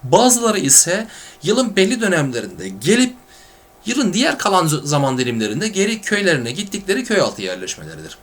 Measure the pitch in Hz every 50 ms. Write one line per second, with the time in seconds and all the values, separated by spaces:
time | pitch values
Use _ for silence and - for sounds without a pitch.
0 | - 123 147 202 240 254 226 233 233 220 208 202 - 135 127 - - 165 180 208
1 | 226 220 - - - - - - - 165 220 254 262 214 196 196 190 208 254 226
2 | 226 196 180 160 143 131 123 117 101 95 90 80 92 95 95 98 113 160 220 247
3 | 254 247 - - - _ - - - - - - - _ _ - - 208 240 285
4 | 269 185 165 214 262 311 - - - 208 196 185 180 156 151 - - 143 151 143
5 | 139 135 131 127 127 120 120 110 107 104 107 143 208 220 208 190 196 226 226 214
6 | - - 208 202 196 180 160 135 117 117 135 175 202 - - 196 - 180 202 254
7 | 254 - 214 190 139 107 98 - 98 92 90 92 92 92 - - 80 78 80 78
8 | 78 80 - -